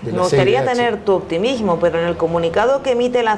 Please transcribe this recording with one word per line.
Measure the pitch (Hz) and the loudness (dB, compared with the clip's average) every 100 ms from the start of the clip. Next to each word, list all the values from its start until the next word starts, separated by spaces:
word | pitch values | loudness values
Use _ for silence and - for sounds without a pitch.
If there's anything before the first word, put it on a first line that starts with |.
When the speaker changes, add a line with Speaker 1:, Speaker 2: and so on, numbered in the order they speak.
Speaker 1:
de | 117 | -6
la | 180 | -2
Speaker 2:
Me | |
gustaría | 180 - - 254 | 0 2 2 2
Speaker 1:
C | |
I | 262 | 0
D | |
H? | 240 | 0
Speaker 2:
tener | 240 208 | 0 -2
tu | 202 | 0
optimismo, | 185 190 165 226 262 208 165 | 0 0 -2 -2 -2 -2 0
pero | 170 165 | 0 0
en | 170 | -2
el | 170 | -2
comunicado | 165 170 165 170 233 277 | -2 0 0 0 2 0
que | 269 | 0
emite | 240 247 247 | 0 0 0
la | 226 | 0